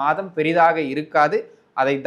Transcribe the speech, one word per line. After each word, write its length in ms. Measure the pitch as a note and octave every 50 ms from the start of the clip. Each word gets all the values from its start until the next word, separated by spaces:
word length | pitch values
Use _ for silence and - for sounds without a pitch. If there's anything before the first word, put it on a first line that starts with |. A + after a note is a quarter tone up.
மாதம் 300 | C#3 D3 D#3+ - G3 F#3 F3
பெரிதாக 420 | D#3+ D#3 D#3+ E3 E3+ E3 E3+ E3 D#3+ D3+ C3+ C3+
இருக்காது. 460 | D3+ D#3 D3+ - D#3 D3 D3+ D3+ - - - - _ _ _ _ -
அதை 120 | C3+ C3+ C#3+ C#3 C3